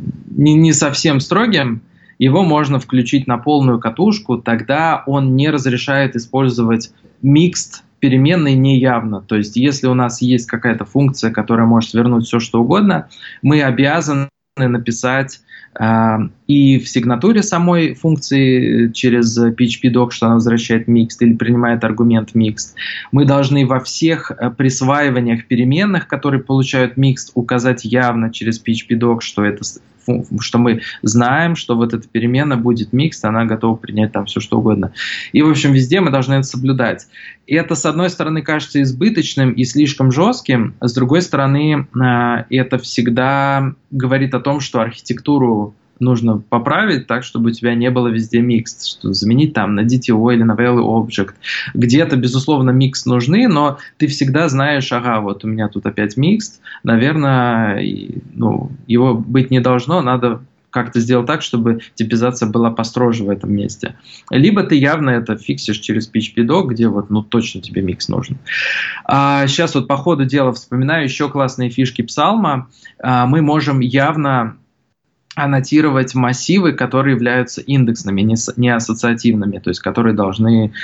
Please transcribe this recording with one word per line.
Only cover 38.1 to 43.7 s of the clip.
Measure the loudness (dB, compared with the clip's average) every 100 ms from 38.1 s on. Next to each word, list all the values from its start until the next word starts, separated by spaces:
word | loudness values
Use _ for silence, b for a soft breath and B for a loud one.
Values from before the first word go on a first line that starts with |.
стороны, | -4 -4 -4
кажется | -4 -4 -2 0
избыточным | 0 0 0 0 -2 0 0
и | 0
слишком | -2 2 0 2 0
жёстким, | 2 2 0 -2 0 0 -2
с | -4
другой | 0 2 2
стороны, | 0 0 0 2 2 0 -2
э, | -2 0 2 0 -2 -2
это | -2 0 -2
всегда | -4 -2 0 0 0 0 0 0 -2